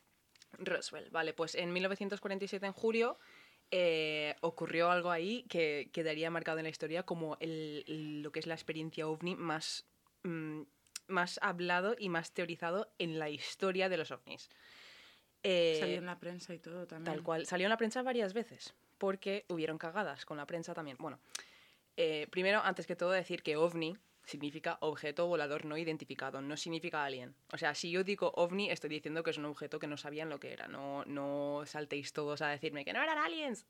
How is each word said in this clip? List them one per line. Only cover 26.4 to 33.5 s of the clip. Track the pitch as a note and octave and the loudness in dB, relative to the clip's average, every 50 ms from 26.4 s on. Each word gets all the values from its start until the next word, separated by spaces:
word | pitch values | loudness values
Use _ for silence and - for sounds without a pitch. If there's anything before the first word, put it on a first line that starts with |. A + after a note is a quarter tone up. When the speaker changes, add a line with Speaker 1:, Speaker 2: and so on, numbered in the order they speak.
Speaker 1:
no | C#3 C#3+ D3+ | -4 -4 -4
significa | D3 - F3 E3 D#3+ E3 E3+ - D#3 C#3+ | -4 -4 -2 -4 -2 -2 -2 0 0 0
alien. | C#3 C3 B2+ B2 B2 - _ _ - | 0 -2 -4 -6 -10 -14 _ _ -10
O | - | -4
sea, | - E3 D3+ D3 | 0 2 2 2
si | - - E3+ | 0 0 2
yo | E3+ F#3 F#3+ | 2 2 4
digo | F#3 G3+ - - E3+ - | 2 2 4 4 4 6
ovni, | - F3 E3+ F3+ G3 G3+ F#3+ | 6 4 4 4 2 2 2
estoy | F3+ - - D3+ | 0 0 -2 -4
diciendo | D3+ D3+ - D3+ D3+ E3 | -4 -4 -4 -2 -2 -2
que | E3 D#3+ | 0 0
es | D3+ | 0
un | D3+ D3 | -2 -2
objeto | D3 C#3+ - D3+ C#3 - D#3 | -6 -6 -6 -6 -6 -6 -4
que | D#3 | -4
no | D3+ D3 | -4 -6
sabían | C#3+ - D3 D3 D3+ D#3+ D#3+ | -6 -6 -6 -6 -4 -4 -4
lo | D3 C#3+ | -6 -6
que | - B2+ - | -8 -8 -8
era. | - - - | -8 -8 -8
No, | - C#3 C#3 C#3 C#3 C#3 - | -8 -6 -6 -4 -4 -4 -4
no | - C#3+ C#3+ C#3 C#3+ C#3+ C#3+ C#3+ C#3+ C#3+ D3 D3 | -4 -2 -2 0 0 0 0 0 0 0 -2 -4
saltéis | C#3+ - D3+ D3+ D3 C#3+ C#3+ C3+ - - | -4 -6 -6 -4 -4 -4 -4 -4 -4 -4
todos | - D3+ D3 D3 C#3+ | -2 -2 0 0 0
a | D#3 | 0
decirme | D3 D3 C#3+ - D#3+ D3 D3 - | 0 0 0 -2 -4 -4 -4 -4
que | - - | -2 0
no | A#3+ C#4+ | 0 2
eran | D#4+ D#4+ | 2 2
aliens, | D4+ D#4 E4 E4 D#4+ D4+ C#4 | 2 0 0 -2 -2 -2 -2